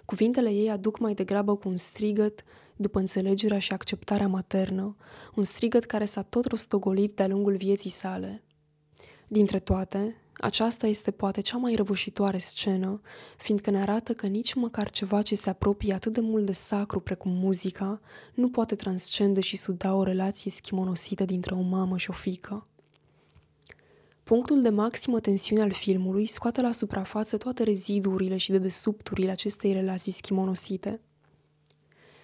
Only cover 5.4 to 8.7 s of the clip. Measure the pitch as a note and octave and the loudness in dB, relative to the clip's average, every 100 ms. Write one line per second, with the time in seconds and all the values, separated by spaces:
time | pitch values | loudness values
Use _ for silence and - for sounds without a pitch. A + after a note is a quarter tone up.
5.4 | G3 - A#3 A#3+ - G#3+ G#3 - F#3+ A#3+ | 2 2 4 2 2 -2 -2 -2 -2 0
6.4 | B3 A3+ - G3+ G3 F#3+ G#3 - F#3+ G3 | 0 0 0 0 2 2 0 2 2 2
7.4 | G3+ G3 F#3+ G3 F#3+ - F#3+ F#3 F#3+ G#3 | 2 2 2 0 0 -4 -4 -6 -8 -10
8.4 | _ _ _ | _ _ _